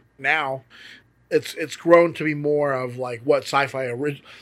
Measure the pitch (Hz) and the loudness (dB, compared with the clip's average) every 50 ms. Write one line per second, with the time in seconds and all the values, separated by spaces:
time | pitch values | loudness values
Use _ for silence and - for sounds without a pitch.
0 | - _ _ - 135 139 156 156 147 135 135 139 - _ - - - - - - | -20 _ _ -6 -2 -2 -2 0 -2 -4 -6 -8 -10 _ -20 -20 -20 -20 -20 -20
1 | _ _ _ _ _ _ - 151 - - - - 165 139 - - - 170 170 170 | _ _ _ _ _ _ -2 -2 -2 -2 -8 -10 -10 -10 -12 -6 4 6 8 8
2 | 170 170 - - 156 151 151 147 147 147 147 147 147 143 135 127 127 123 123 127 | 8 4 0 -4 -4 -4 -4 -2 -2 0 0 0 0 0 -2 -2 -4 -6 -8 -8
3 | 127 123 120 113 120 143 147 135 - - - 139 139 123 - 131 131 123 120 123 | -8 -8 -8 -2 2 2 2 2 2 0 0 0 0 0 -2 -6 -6 -6 -6 -4
4 | 143 147 143 139 - - - - | -4 -4 -6 -6 -12 -20 -20 -20